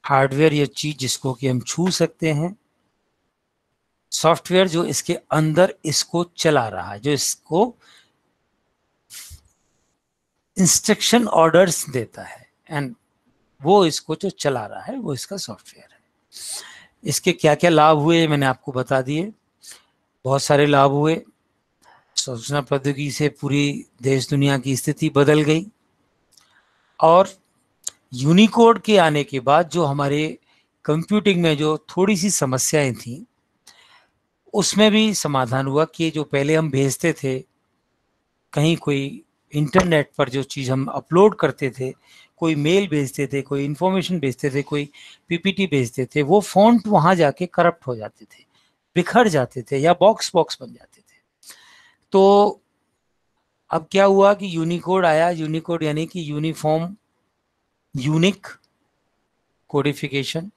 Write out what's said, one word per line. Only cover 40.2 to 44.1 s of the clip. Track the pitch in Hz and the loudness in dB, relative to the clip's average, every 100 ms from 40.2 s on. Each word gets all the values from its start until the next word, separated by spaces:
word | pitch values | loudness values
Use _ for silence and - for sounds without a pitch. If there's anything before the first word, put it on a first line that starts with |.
| 139 | -4
जो | 135 | -4
चीज़ | 131 - 127 | -8 -8 -4
हम | 131 135 | -4 -4
अपलोड | 139 - 165 208 185 | -8 -2 4 4 2
करते | 151 - 135 | -6 -4 -8
थे, | 127 131 - _ - _ _ | -6 -10 -12 _ -20 _ _
कोई | 165 156 | -4 -2
मेल | 147 190 202 | 0 0 0
भेजते | 147 135 - 139 | -4 -4 -6 -6
थे, | 139 | -6
कोई | 135 139 143 | -6 -6 -6
information | 147 185 190 151 | -4 -2 -2 -4